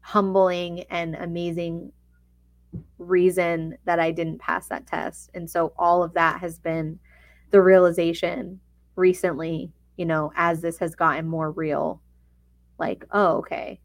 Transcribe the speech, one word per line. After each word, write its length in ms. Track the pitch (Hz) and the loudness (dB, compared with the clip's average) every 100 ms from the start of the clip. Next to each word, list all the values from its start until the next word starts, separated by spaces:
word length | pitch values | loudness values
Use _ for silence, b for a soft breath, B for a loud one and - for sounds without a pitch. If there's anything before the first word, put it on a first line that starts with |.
humbling 800 | - 214 196 190 185 175 175 175 - | 0 0 2 4 2 2 -6 -10 -8
and 240 | 175 165 160 | -6 -6 -6
amazing 760 | 175 170 170 170 170 170 - _ _ _ _ _ _ _ _ - - _ | -8 -6 -4 -4 -6 -8 -12 _ _ _ _ _ _ _ _ -18 -18 _
reason 760 | 175 185 180 180 170 165 160 - - | 0 4 4 2 -2 -2 -6 -8 -2
that 140 | 170 | 0
I 120 | 165 | 0
didn't 260 | 165 165 160 | -2 -6 -6
pass 280 | - - - | -4 -4 -6
that 180 | - - | -12 -8
test. 460 | 165 - - - | -6 -6 -10 -16
And 160 | 185 170 | -14 -6
so 240 | 175 160 - | -2 -2 0
all 260 | 175 175 | 2 4
of 100 | 170 | 2
that 260 | 175 165 160 | 2 2 0
has 180 | 175 160 | -10 -8
been 400 | 165 160 156 165 b b b b b | -6 -4 -4 -10 b b b b b
the 120 | 202 | 6
realization 960 | 185 190 180 170 170 170 175 175 180 185 _ _ _ - | 8 8 8 4 -2 -2 -4 -4 -10 -16 _ _ _ 2
recently, 760 | 185 180 185 143 165 160 165 _ _ - | 2 4 -2 -2 -6 -6 -8 _ _ -8
you 80 | 170 | -2
know, 260 | 156 151 - | -2 -2 0
as 260 | 170 165 | 0 0
this 160 | 170 165 | -4 -6
has 160 | 170 | -8
gotten 340 | 165 165 143 160 | 0 0 0 -4
more 240 | 165 156 | -4 -4
real, 480 | 165 156 143 156 - _ _ _ _ _ _ _ - | -4 -4 -2 -4 -6 _ _ _ _ _ _ _ -8
like, 260 | 156 98 - | -6 -6 -4
"Oh, 260 | 202 190 - | 0 2 0
okay. 420 | - 175 - 190 | -4 -10 -10 -16